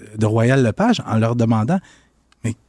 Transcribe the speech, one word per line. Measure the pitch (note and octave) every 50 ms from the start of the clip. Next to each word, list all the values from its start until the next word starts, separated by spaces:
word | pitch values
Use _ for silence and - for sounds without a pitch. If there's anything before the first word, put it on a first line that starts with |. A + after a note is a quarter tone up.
| - - -
de | G#2+ A2
Royal | G#2+ A2 A2+ A2+ A#2+ C3+ C#3 B2+
Lepage | A2 - - G3+ B3 A3 - -
en | - A2
leur | A2 A2+ A2+ A#2+
demandant, « | A#2+ A#2 A2+ A#2 A2 A2 C3 F3+ F#3+ - - - _ _ _ _ _ _ _ _ _ -
Mais | A#2 A#2 _ _